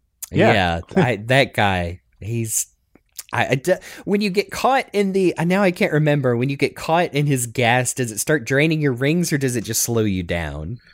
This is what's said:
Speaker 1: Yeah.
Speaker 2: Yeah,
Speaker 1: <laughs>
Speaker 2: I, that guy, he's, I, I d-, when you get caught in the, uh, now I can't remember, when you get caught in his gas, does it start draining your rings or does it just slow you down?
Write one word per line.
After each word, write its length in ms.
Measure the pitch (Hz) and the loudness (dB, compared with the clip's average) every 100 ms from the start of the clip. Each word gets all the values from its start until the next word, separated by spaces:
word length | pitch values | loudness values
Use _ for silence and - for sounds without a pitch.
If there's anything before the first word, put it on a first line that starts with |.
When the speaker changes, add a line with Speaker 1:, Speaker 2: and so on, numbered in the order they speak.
| _ _ - | _ _ -6
Speaker 1:
Yeah. 220 | 143 202 | 2 4
Speaker 2:
Yeah, 280 | 110 87 85 - | 4 2 -2 -2
Speaker 1:
<laughs> 160 | 190 | 0
Speaker 2:
I, 120 | 131 101 110 | 2 0 2
that 260 | 131 127 | 2 2
guy, 480 | - 104 92 87 87 _ _ | 2 0 2 -2 -8 _ _
he's, 480 | 101 117 113 - - _ _ _ _ - - | -8 -6 -4 -4 -6 _ _ _ _ -20 -8
I, 160 | 110 113 | -2 0
I 60 | 135 | 0
d-, 180 | 175 175 - - - | 0 -2 -4 -14 -4
when 160 | 202 | -2
you 80 | 208 | 0
get 220 | 190 - | -2 -4
caught 360 | - 240 269 - | -2 2 2 0
in 180 | 202 202 | -2 0
the, 220 | 196 180 - | 2 0 0
uh, 60 | |
now 180 | 170 190 | 0 2
I 100 | 196 | 2
can't 220 | 180 190 | 2 0
remember, 420 | 151 151 147 131 117 | 2 2 2 2 0
when 140 | 131 | 0
you 80 | 139 | 0
get 180 | 139 - | -2 -2
caught 380 | - 165 170 | -2 0 0
in 120 | 139 147 | 0 0
his 180 | 135 120 | 0 -2
gas, 460 | 113 117 123 127 | 0 2 2 0
does 180 | - 123 | -4 -6
it 80 | 107 | -4
start 260 | - 151 110 | -2 -2 0
draining 360 | 139 160 156 | 2 2 2
your 120 | 143 | 0
rings 380 | 120 139 170 170 | 0 0 0 0
or 60 | 143 | 0
does 180 | 135 120 | -2 -2
it 80 | |
just 200 | 98 113 | -4 -4
slow 200 | - 117 | 0 0
you 200 | 107 92 | 2 0
down? 560 | 82 87 78 73 78 123 - | -2 -4 -4 -8 -10 -12 -14